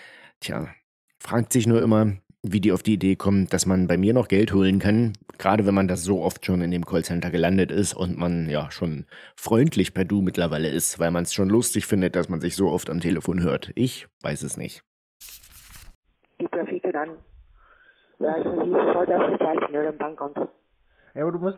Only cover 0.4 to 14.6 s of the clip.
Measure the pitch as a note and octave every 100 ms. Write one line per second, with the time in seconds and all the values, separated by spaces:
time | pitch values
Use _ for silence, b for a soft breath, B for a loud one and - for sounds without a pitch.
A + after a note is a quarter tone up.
0.4 | - - - - _ _ _ _ - A#2
1.4 | A2+ B2+ A2+ A#2 A2+ A2 G#2+ F#2+ - _
2.4 | G2 G2+ G2 F#2 - G2+ F#2+ F#2+ G2 G2+
3.4 | F2+ F#2 F#2 F#2 F2 F2 G2 B2 G#2+ G2
4.4 | A2+ G2 F#2+ F#2+ F2 A2 A#2 G2+ - -
5.4 | F#2+ G#2+ G2+ G2 F#2+ F2+ F2 F#2+ F2 -
6.4 | - F2+ F2 F2+ E2+ F2 - F2 E2+ E2+
7.4 | E2+ F#2+ E2+ G2+ F#2 - F2+ - F2 E2+
8.4 | D#2+ D2 D#2 - F2 D2 - B B -
9.4 | - A2+ D3 - F2 - F2 G2+ F2+ -
10.4 | E2+ D2+ D#2+ D2+ - - E2+ F2 E2+ -
11.4 | G2 A2+ B2 G#2 - G2+ F2+ F2+ E2 E2+
12.4 | E2+ - F#2 F2 - E2+ E2+ F2 - F2
13.4 | E2+ C#2 - - B2+ - - _ - D2
14.4 | D2+ -